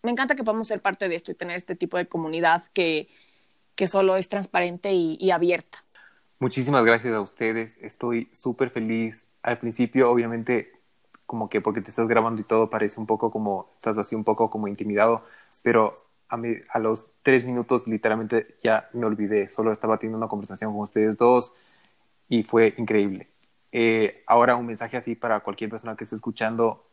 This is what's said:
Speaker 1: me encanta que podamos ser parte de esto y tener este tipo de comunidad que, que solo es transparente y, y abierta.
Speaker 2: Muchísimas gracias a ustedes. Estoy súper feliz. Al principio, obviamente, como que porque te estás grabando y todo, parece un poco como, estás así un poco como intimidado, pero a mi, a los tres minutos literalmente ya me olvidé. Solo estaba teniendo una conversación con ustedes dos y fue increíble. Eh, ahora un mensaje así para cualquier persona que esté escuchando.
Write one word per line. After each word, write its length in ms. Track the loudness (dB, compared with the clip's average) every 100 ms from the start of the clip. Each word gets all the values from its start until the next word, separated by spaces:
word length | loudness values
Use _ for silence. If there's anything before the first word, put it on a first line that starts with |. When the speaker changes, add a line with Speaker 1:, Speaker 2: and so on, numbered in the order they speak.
Speaker 1:
me 80 | -2
encanta 240 | -2 0 0
que 80 |
podamos 240 | 0 -2 -4
ser 140 | -2
parte 260 | -2 -2 -4
de 80 | -4
esto 160 | -8
y 40 | -10
tener 200 | -8 -8
este 200 | -8 -6
tipo 200 | -4 -4
de 120 | -4
comunidad 540 | -6 -4 0 2 2 0
que, 340 | -2 0 0 -6 _ _ _ _ _ _ -4
que 120 | 0
solo 300 | 4 4 2
es 100 | -2
transparente 640 | -6 -2 -2 -2 -4 0
y, 260 | 0 0 0
y 100 | 0
abierta. 540 | 2 2 0 -4 -20 _ _ -20 _ _ _
Speaker 2:
Muchísimas 440 | -2 0 2 4
gracias 300 | 6 4 2
a 80 | -4
ustedes. 560 | -4 _ -4 -2 -6 -12
Estoy 480 | -20 -8 -4 -4 -6
súper 380 | -8 -6 -2 -4
feliz. 540 | -2 -4 -2 -4 -8 _ _
Al 160 | -6 -4
principio, 540 | -6 -2 0 4 4
obviamente, 600 | 4 0 -4 -2 -2 -4 _ _ _ _ _ -10
como 240 | -8 -4
que 100 | -2
porque 220 | -2 -4
te 80 | -6
estás 180 | -4 2
grabando 320 | 2 2 -4
y 60 | 0
todo, 240 | 0 2
parece 320 | 0 -4 -4
un 40 | -4
poco 260 | -2 -2
como, 400 | -4 -4 -6 -8 _
estás 220 | -4 -4
así 180 | -4 -4
un 80 |
poco 260 | -2 0 0
como 200 | -2 -6
intimidado, 540 | -6 -2 2 2 2 -4 -20 _ -4
pero 320 | 2 4 2 -2 _ _ _
a 80 | -8
mi, 160 | -4 -6 -4
a 100 | -2
los 280 | -2 -2 -8 _
tres 220 | 4 4
minutos 420 | 2 -4 0 0 0
literalmente 680 | -2 0 -2 0 -2 -2 _
ya 260 | 0 0 0
me 120 | -4 -2
olvidé. 440 | -2 0 0 0
Solo 240 | 0 0
estaba 240 | 0 0 0
teniendo 220 | -2 -6
una 100 | -6
conversación 420 | -6 -8 -10 -8
con 80 | -6
ustedes 360 | -4 0 0 4
dos 360 | 6 6 2 _ _ _ _ _ _ _ _
y 140 | -2
fue 320 | 2 4 4 2
increíble. 500 | 0 0 0 -4 -14 _ _ _ _
Eh, 500 | 0 2 4 0 -2 4
ahora 300 | 6 6 2
un 120 | -2
mensaje 280 | -8 -8 -8
así 200 | -6 -6
para 260 | -2 -2
cualquier 280 | -2 -8 -8
persona 280 | -8 -12 -12
que 80 | -10
esté 100 | -8
escuchando. 720 | -8 -4 -4 0 0 0 _